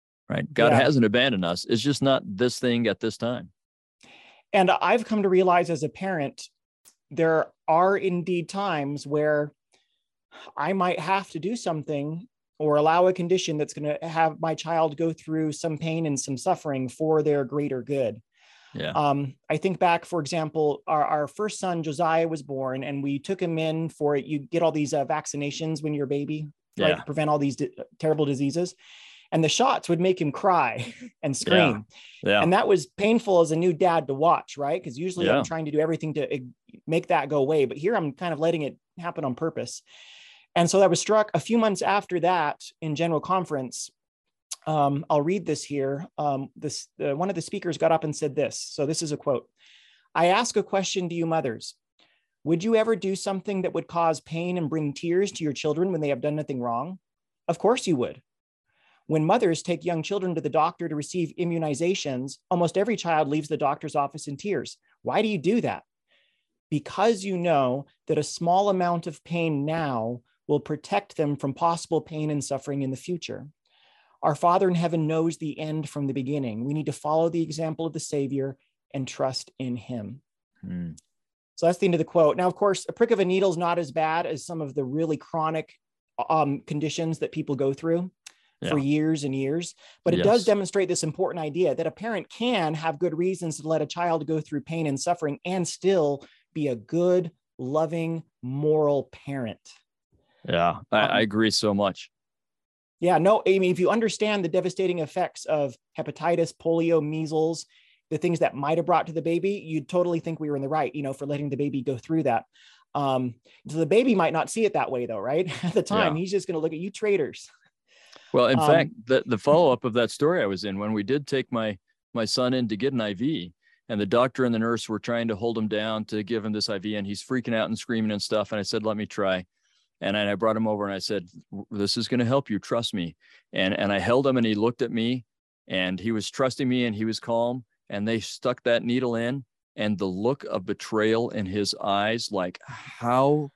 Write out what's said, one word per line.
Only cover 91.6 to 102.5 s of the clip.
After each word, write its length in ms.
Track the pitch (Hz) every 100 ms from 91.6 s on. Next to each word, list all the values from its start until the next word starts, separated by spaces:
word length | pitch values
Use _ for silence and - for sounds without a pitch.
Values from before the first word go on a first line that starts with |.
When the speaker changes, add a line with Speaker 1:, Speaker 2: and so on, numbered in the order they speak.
| 170 131
Speaker 2:
that 120 | 160
a 40 |
parent 380 | - 220 202 -
can 440 | - 240 220 156
have 260 | 156 160 147
good 180 | 175 156
reasons 400 | 185 190 170 147
to 100 | 151
let 140 | 160
a 40 | 143
child 400 | 175 175 165 151
go 160 | 156
through 200 | - 143
pain 260 | - 165 156
and 120 | 135
suffering 400 | 180 175 151 143 180
and 200 | 185 165
still 580 | - 185 190 147 139 - _ _
be 140 | 160 143
a 80 | 117
good, 560 | - 165 180 180 165 - _ -
loving, 640 | 127 151 160 170 165 165 - _
moral 640 | 123 139 151 156 147 139 -
parent. 500 | - - 139 113 - - - _ _ _ _ _ _ -
Speaker 1:
Yeah, 320 | 85 87 - -
I, 100 | 104
Speaker 2:
Um, 100 | 107
Speaker 1:
I 100 | 104
agree 300 | 110 107 110
so 220 | - 107
much. 360 | 101 98 - - _ _ _ _